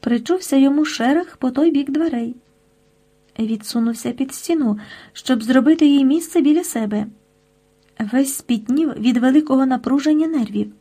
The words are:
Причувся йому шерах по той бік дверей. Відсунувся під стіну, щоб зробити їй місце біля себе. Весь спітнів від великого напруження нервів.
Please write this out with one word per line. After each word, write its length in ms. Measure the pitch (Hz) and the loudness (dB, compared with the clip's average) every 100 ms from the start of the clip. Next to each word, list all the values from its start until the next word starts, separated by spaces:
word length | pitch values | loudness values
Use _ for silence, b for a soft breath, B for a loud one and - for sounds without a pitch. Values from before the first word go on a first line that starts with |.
Причувся 560 | - 240 - 359 370 269 | 0 -2 0 -4 0 2
йому 280 | 269 285 | 4 4
шерах 520 | 302 - 240 294 349 - | 0 0 0 0 -2 -6
по 140 | 262 | -4
той 200 | 254 320 | 2 2
бік 200 | 285 277 | 2 -2
дверей. 460 | 277 330 254 233 247 _ _ _ _ _ _ _ _ _ - | -2 -2 -2 -6 -10 _ _ _ _ _ _ _ _ _ -6
Відсунувся 720 | 220 220 - 233 233 226 - | -4 -4 -4 -2 -2 -2 -8
під 220 | 247 269 | -6 -6
стіну, 440 | - - 339 247 208 B B B | -8 -4 0 0 -2 B B B
щоб 300 | - - 247 | -18 -4 -4
зробити 440 | 214 254 277 330 302 | 2 2 4 4 4
їй 180 | 285 | 4
місце 360 | 269 302 330 359 | 4 2 0 0
біля 240 | 285 302 | 2 2
себе. 420 | 349 233 214 208 214 - _ _ _ _ _ _ _ _ 214 | 0 -4 -4 -4 -6 -12 _ _ _ _ _ _ _ _ -4
Весь 220 | 247 269 | -2 -2
спітнів 580 | - - 233 214 269 320 | -4 -4 -6 -2 -2 0
від 240 | - 220 240 | 0 0 2
великого 500 | 254 269 302 262 262 | 4 2 2 0 2
напруження 600 | 254 262 277 285 302 320 | 0 0 0 2 0 0
нервів. 460 | 320 214 208 208 - | -2 -2 -4 -6 -8